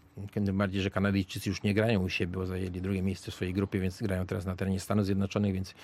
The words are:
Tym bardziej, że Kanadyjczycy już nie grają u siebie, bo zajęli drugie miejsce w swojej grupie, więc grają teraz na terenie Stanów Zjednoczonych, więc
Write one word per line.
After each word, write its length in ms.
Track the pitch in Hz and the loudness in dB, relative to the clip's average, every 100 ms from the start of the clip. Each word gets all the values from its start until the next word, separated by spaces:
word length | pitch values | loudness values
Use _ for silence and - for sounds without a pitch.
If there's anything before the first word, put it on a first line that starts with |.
| - - 98 | -16 -12 -6
Tym 240 | 107 98 95 | -2 0 2
bardziej, 240 | 98 98 | 2 0
że 80 | 95 | 0
Kanadyjczycy 600 | 101 101 98 92 104 104 | 2 2 2 0 -2 -2
już 140 | 92 | 0
nie 100 | 104 | 2
grają 300 | 101 110 104 | 4 4 4
u 60 | 92 | 2
siebie, 240 | - 87 | -2 -2
bo 120 | 92 92 | -2 -4
zajęli 360 | 92 92 90 | -4 -4 -4
drugie 200 | 90 95 | -2 0
miejsce 300 | 95 90 - | 0 -2 -6
w 40 | - | -6
swojej 180 | 92 | -2
grupie, 260 | 95 98 98 | 0 0 0
więc 220 | 92 - | 0 -2
grają 240 | 104 92 95 | -2 0 0
teraz 200 | 98 92 | -2 -2
na 100 | 92 | -2
terenie 240 | 95 95 | 0 0
Stanów 260 | - 104 98 | 2 2 4
Zjednoczonych, 480 | 98 98 107 101 | 2 2 2 2
więc 200 | 92 95 - | 0 -4 -10